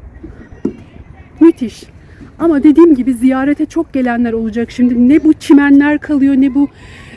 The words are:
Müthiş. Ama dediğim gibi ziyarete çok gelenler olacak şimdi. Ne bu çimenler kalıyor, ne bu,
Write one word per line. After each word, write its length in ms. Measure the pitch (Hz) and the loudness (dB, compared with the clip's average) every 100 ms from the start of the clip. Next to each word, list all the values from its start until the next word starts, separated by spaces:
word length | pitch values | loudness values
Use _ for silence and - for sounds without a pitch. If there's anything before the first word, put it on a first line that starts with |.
| - - 311 - - - - - - - - - - - | -20 -20 -20 -20 -20 -12 -12 -12 -18 -20 -20 -20 -20 0
Müthiş. 440 | 320 - 226 - - - - - - - | 2 2 -6 -12 -20 -20 -20 -20 -20 -6
Ama 240 | 330 294 | -4 0
dediğim 320 | 302 294 339 277 | 2 4 4 2
gibi 180 | 240 | -2
ziyarete 520 | 240 254 262 269 294 302 | -2 -2 -2 -4 -4 -6
çok 280 | - 320 | -6 -6
gelenler 400 | 269 247 233 240 | -4 -4 -2 -4
olacak 380 | 226 226 214 233 | -4 -6 -6 -8
şimdi. 380 | - 247 240 247 | -2 -2 0 2
Ne 140 | 311 | 2
bu 100 | 311 | 2
çimenler 640 | 311 - 285 285 277 285 302 | -2 2 2 4 2 2 -2
kalıyor, 360 | - 294 277 | -4 -2 0
ne 220 | 277 269 254 | 0 0 -2
bu, 140 | 285 - - - - | -4 -6 -20 -20 -20